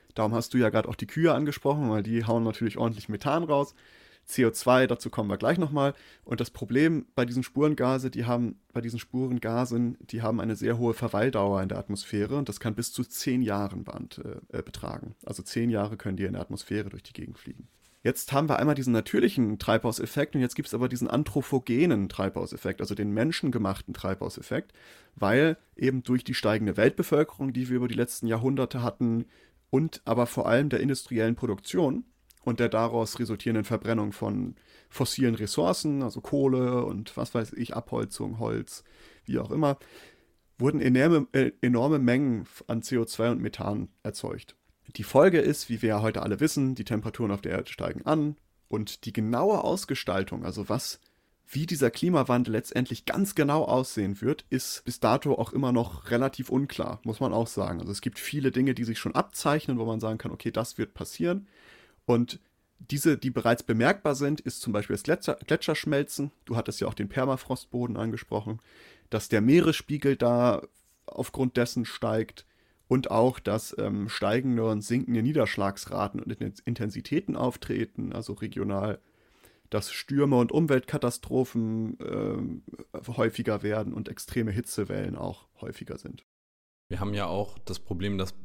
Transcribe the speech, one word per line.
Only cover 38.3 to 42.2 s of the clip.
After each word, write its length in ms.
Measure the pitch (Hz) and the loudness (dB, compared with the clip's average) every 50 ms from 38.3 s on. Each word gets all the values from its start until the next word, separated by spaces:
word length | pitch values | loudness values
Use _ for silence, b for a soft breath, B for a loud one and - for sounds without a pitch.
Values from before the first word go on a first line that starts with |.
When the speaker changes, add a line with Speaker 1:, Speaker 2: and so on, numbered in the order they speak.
| 107 113 | -4 -4
Speaker 1:
Holz, 460 | 113 113 - 113 113 - - - b b b b b b b b b | -4 -2 -2 -4 -4 -8 -12 -18 b b b b b b b b b
wie 140 | - - 127 | -4 -4 -2
auch 120 | 117 113 | -2 -2
immer, 280 | - 151 156 143 139 B B B B B B B B B B B B _ _ _ _ - | 0 2 2 2 0 B B B B B B B B B B B B _ _ _ _ 0
wurden 240 | 120 143 151 143 - | 2 2 2 4 4
enorme, 440 | 131 127 127 139 165 170 156 165 - - | 6 6 6 8 6 6 4 4 2 2
äh, 200 | 135 131 120 - _ - | 2 2 2 2 _ 2
enorme 360 | 123 123 113 120 147 156 143 | 2 4 4 4 4 4 4
Mengen 480 | 131 120 120 131 | 4 4 4 4